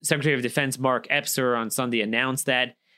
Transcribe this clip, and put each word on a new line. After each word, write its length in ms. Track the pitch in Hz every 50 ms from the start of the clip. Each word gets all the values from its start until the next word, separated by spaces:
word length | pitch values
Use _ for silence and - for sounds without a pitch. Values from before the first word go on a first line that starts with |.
| -
Secretary 320 | - 156 147 139 156 143
of 80 | 127 123
Defense 360 | 120 - 156 143 131 131 123
Mark 300 | 131 131 127 120 - -
Epser 480 | - 147 147 - - - 131 123 120
on 140 | 117 113 110
Sunday 300 | - - 127 123 120 113
announced 460 | 104 107 113 117 131 131 131 135 -
that 300 | - 131 123 127 127 - _ _ _ _